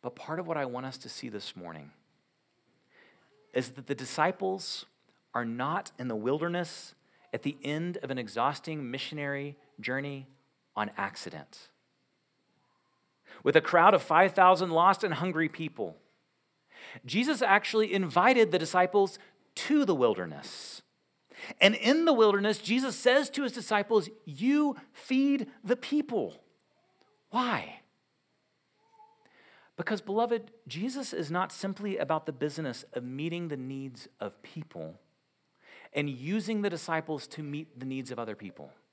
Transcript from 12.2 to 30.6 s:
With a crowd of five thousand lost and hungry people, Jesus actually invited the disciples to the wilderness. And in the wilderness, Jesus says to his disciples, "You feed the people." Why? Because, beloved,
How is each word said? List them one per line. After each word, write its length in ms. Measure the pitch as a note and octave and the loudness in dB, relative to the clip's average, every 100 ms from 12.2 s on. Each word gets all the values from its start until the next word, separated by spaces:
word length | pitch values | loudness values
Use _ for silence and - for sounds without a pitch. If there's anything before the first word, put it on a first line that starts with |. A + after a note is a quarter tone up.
| _ _ _ _ _ _ _ _ _ _ _ - | _ _ _ _ _ _ _ _ _ _ _ -2
With 100 | - | 6
a 60 | D3 | 6
crowd 340 | D3+ F3 F3 | 6 6 8
of 80 | G3 | 8
five 300 | - D#3+ F#3+ | 6 6 6
thousand 380 | - F#3 F#3 F3+ | 8 8 8 4
lost 340 | E3 F3+ F#3+ | 4 4 4
and 100 | G3+ | 0
hungry 340 | C#3 F3+ D#3 D#3+ | -2 -2 0 -2
people, 520 | - D#3+ - F#2+ D#2+ _ _ _ _ _ _ _ - - - | -2 -10 -6 -8 -8 _ _ _ _ _ _ _ -20 -18 -16
Jesus 380 | B2 F3+ B3+ C4+ | -4 0 0 2
actually 500 | A3+ G3 - A3 G#3+ | 6 4 4 0 2
invited 580 | G3 F3+ F3+ G#3 C4 A3 | 2 2 4 6 8 6
the 80 | F3 | 4
disciples 600 | D#3+ F#3 F3+ G3+ G3 - - _ _ | 2 2 4 4 2 0 -20 _ _
to 300 | - - D4 | -10 0 2
the 100 | B3+ | 4
wilderness. 880 | D#3+ A#2+ F#2 F2+ D2 - - - - _ _ _ _ _ - - - | 4 4 2 -2 -8 -12 -12 -12 -14 _ _ _ _ _ -18 -16 4
And 140 | F#3+ | 4
in 300 | G#3+ A3 D4+ | 6 2 4
the 80 | E4 | 4
wilderness, 460 | C4 G#3+ G3+ G3+ G#3+ | 6 6 6 2 0
Jesus 380 | - A#3+ C4 - | 0 -2 -2 0
says 320 | C4+ C4 C#4+ | 4 4 2
to 120 | - | -2
his 100 | C4+ | -4
disciples, 560 | B3 F3+ G#3+ G3+ A3 E3+ G#3+ | -4 -2 -2 2 2 0 -10
"You 520 | - C#3 A3+ D4 D4 - - | -16 -4 2 4 2 -2 -12
feed 580 | - - C4 C#4 C#4 A3 - | -20 -2 2 4 2 -2 -10
the 140 | F#3 B3 | -2 -2
people." 680 | - D4 C#4+ A#3 G#2 - _ _ _ _ _ _ _ _ _ | 0 -2 0 -2 -4 -8 _ _ _ _ _ _ _ _ _
Why? 520 | A3 B3 F3+ E2+ - _ _ _ _ _ _ _ _ _ _ A4 A5 G#4+ _ _ _ _ - _ | -2 0 -2 -6 -16 _ _ _ _ _ _ _ _ _ _ _ _ -20 _ _ _ _ -20 _
Because, 260 | - E3 G#3 | -10 -4 -4
beloved, 520 | - G3+ A3+ A3+ A3 - | -2 0 2 0 -4 -20